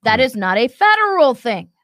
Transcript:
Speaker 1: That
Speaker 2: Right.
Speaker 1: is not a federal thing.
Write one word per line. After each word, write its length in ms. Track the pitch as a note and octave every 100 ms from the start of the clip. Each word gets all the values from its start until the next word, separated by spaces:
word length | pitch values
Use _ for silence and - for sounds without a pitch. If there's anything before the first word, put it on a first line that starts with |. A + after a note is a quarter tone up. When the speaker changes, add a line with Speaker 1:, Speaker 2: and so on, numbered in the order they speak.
Speaker 1:
That 100 | A3+
Speaker 2:
Right. 80 | A3
Speaker 1:
is 140 | C4 A3
not 220 | F#3 F#3+
a 100 | B3
federal 680 | - G#4 G#4+ G#4 F#4+ D4 B3
thing. 340 | A#3+ G3 F3 _